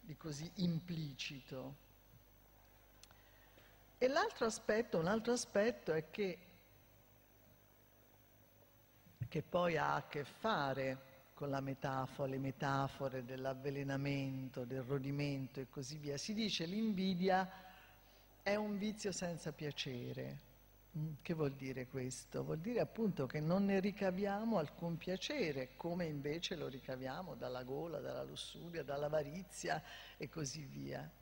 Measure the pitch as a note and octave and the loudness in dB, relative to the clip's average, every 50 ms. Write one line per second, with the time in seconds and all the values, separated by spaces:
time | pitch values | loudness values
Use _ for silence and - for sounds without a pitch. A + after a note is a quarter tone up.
0 | - - D3+ - - E3 D3 C#3 D#3 F3 - - F3+ F3 E3+ D#3+ - F3+ F3 D#3+ | -10 -10 -12 -8 -6 -8 -6 -4 -6 -8 0 2 4 4 4 2 0 -2 -2 -2
1 | D#3+ C#3+ C3 - - - D3 C3+ - - C#3 C3 C3 C3 C#3 - - - - - | -2 -4 -4 -6 -6 -6 -6 -8 -10 -8 -8 -6 -6 -8 -10 -12 -16 -20 -20 -20
2 | - - - - - - - - - - - - - - - - - - - - | -20 -20 -20 -20 -20 -20 -20 -20 -20 -20 -20 -20 -20 -20 -20 -20 -20 -20 -20 -20
3 | - - - - - - - - - - - - - - - - - - - - | -20 -20 -20 -20 -20 -20 -20 -20 -20 -20 -20 -20 -20 -20 -20 -20 -20 -20 -2 2
4 | B3 C4 C#4 D#4+ G4 A4+ - - B3+ A3+ G#3+ - - - G#3+ G#3+ A#3 - - E3+ | 2 6 6 6 4 4 2 2 2 2 2 0 2 4 4 4 4 4 4 4
5 | D#3+ F3 G#3 A3+ A3 A#3+ A#3+ A#3+ - - - G3+ G3+ A#3 A#3+ - - - D#3 D#3+ | 4 6 4 4 4 4 2 2 2 2 4 4 4 4 2 0 0 0 0 0
6 | D#3+ - - - G#3 F#3+ E3+ E3 - - - - - - - - - - - - | 0 -2 -2 -2 -2 -2 -2 -4 -10 -20 -20 -20 -20 -20 -20 -20 -20 -20 -20 -20
7 | - - - - - - - - - - - - - - - - - - - - | -20 -20 -20 -20 -20 -20 -20 -20 -20 -20 -20 -20 -20 -20 -20 -20 -20 -20 -20 -20
8 | - - - - - - - - - - - - - - - - - - - - | -20 -20 -20 -20 -20 -20 -20 -20 -20 -20 -20 -20 -20 -20 -20 -20 -20 -20 -20 -20
9 | - - - - - - - D#3+ - - - F3 F3 F3 E3+ D3 C#3+ C#3+ C#3+ D3 | -20 -20 -8 -6 -6 -2 -2 -2 -2 2 2 4 4 6 4 4 4 4 4 2
10 | D3 - - D3 C#3 - - - - A3 A3 E3 C#3+ C#3 C3 C3 C3+ C3+ C3 C3 | 0 -2 -4 -4 -4 -4 -8 -2 0 2 2 4 2 2 2 2 0 0 0 -2
11 | - - - - - - - - D3 C#3+ C#3 C3+ C3+ C3+ C3+ - - C#3+ C3+ C3+ | -6 -16 -20 -20 -20 -20 -10 -6 -2 0 0 0 0 -2 -4 -2 -2 0 0 0
12 | C3 B2+ - - C#3+ C3+ C3+ C3+ C3+ C3+ C3 - D3+ C#3 C#3 C3+ C3+ C3 - - | 0 -2 -2 -2 0 0 0 0 0 -2 -2 0 2 2 4 4 4 2 0 -2
13 | C#3 C3+ B2+ C3 B2 A#2+ C3 C3 C3 C3+ C3+ B2+ B2+ D3 C#3 C#3 C#3 C#3 C#3 C3+ | -4 -2 -2 -2 -4 -4 -6 -2 -2 -2 -2 0 -2 -2 -2 0 0 0 0 2
14 | C#3 C#3+ C#3+ C#3 C3+ C3+ C3 C3 C3 C3 - C3+ B2 A#2+ C3 C3 B2+ A#2+ C#3+ C#3 | 2 2 2 2 2 0 0 -2 -4 -4 -4 -4 -4 -2 -2 -4 -2 0 0 0
15 | C3 C#3 C#3 C#3+ D3 C#3+ C#3+ C3+ C3+ B2+ - C#3+ C3 - - D3+ C3+ B2 D3+ D#3 | 0 0 0 2 2 2 0 0 -2 -4 -4 -6 -8 -6 -6 -8 -6 -6 -6 -6
16 | C#3+ D3 C#3 C#3 - - G#3+ G#3 A3+ G3+ - - E3 E3 F#3 G#3+ A3+ A3 G#3 F3+ | -4 -4 -2 -2 -2 -2 0 2 2 2 2 0 0 0 0 2 2 2 4 4
17 | F#3 F#3+ F#3+ F3 F#3 F#3+ F#3 F#3 F#3+ F3+ - - - - - - - - - - | 4 4 4 4 6 6 6 6 6 2 -2 -12 -14 -16 -18 -18 -20 -20 -20 -20
18 | - - - - - - - - - G3 G3+ G#3+ G#3+ G#3+ G#3 G3 G3 G#3+ G#3 G#3+ | -20 -20 -20 -20 -20 -20 -20 -4 0 2 2 2 2 0 0 0 0 0 -2 0
19 | - G3+ F3 - F#3 F3 E3+ D3+ - E3 D3 - D#3+ D3 C#3 - - C#3+ B2+ B2 | -2 -2 -2 0 -2 -2 -4 -2 -4 -6 -6 -4 -4 -4 -2 -2 -4 -2 -2 -4
20 | B2 B2+ B2+ B2+ B2+ C3 C#3+ C#3 - - - - - - - - - - - D#3 | -4 -4 -4 -4 -4 -6 -6 -8 -12 -16 -20 -20 -20 -20 -20 -20 -20 -10 -4 -4
21 | D3+ D#3+ D3+ C#3 - - F3 D#3+ D#3 C#3 C3+ C3+ C3+ C3 C3 C3 B2+ - - C3+ | -2 -2 -4 -8 -4 -2 0 2 2 0 0 -2 -4 -4 -4 -4 -6 -4 -4 -2
22 | B2 B2+ C3 - - - - C#3 C3+ C#3+ D#3 D#3 D#3+ A3 B3 A3 D#3+ - - - | -2 -2 -4 -6 -10 -6 -4 -4 -2 0 -2 -2 -2 0 2 2 2 2 2 2
23 | A3+ G#3+ - - C#3 B2 - D#3 D3+ D#3 F3 G3 G3+ G3 G3 G3 F#3 G#3 F#3+ - | 2 2 4 2 0 0 0 0 2 4 4 6 6 6 4 4 4 2 0 2
24 | G3+ F#3+ F3+ F#3 G3+ G3+ G3 G3+ A3 A3+ A3+ F#3+ D#3 C#3+ - - E3+ E3+ E3+ D#3+ | 0 2 2 2 0 0 0 0 0 2 4 2 2 2 -2 -4 -2 -2 -2 -2
25 | - - F#3 F#3+ - - D4+ D4 A3 D#3+ C#3 C3+ C3 - - - - E3+ F3 F3+ | -2 -2 -2 -2 -2 -2 0 2 2 2 2 -2 -4 -4 -8 -4 -2 -2 0 0
26 | F3+ D#3+ D3+ C#3+ C3+ D3 D3 E3+ F3 - G3 D#3 C#3 C3+ C3 C3 - - C3 B2+ | 0 0 -2 -2 0 0 -2 0 -2 -2 -2 -2 -4 -4 -6 -6 -6 -6 -6 -4
27 | C3 C3 C3 E3 F#3 E3+ C#3 A#2+ B2 B2 B2+ B2 B2+ B2 C3+ C#3+ D#3+ E3+ D#3+ C#3+ | -4 -4 -4 -4 -6 -8 -8 -6 -6 -4 -4 -4 -4 -2 -2 -2 -2 -2 -4 -4
28 | B2+ C3+ B2+ C3 C3+ C3+ D3 C#3 - - - E3 D#3 E3+ E3+ E3 D3 C3 C#3 C#3+ | -4 -4 -4 -4 -4 -6 -6 -8 -8 -8 -10 -10 -10 -8 -6 -6 -4 -2 -2 0
29 | D3 D3 D3+ D#3 D3 C#3 D3 F#3 F#3+ - - - - E3+ D#3 D#3 - - - - | 0 2 2 2 0 0 -4 -8 -10 -10 -10 -6 -2 0 0 0 -2 -8 -14 -14
30 | - - - - - C#3+ - D#3+ D3+ C3 - D#3 D3 C3+ C#3 C#3 C3+ C#3 C#3 C#3 | -14 -16 -10 -8 -8 -6 -4 -4 -4 -2 -4 -6 -10 -10 -8 -8 -6 -4 -6 -6
31 | C3 D#3 - - | -6 -8 -14 -16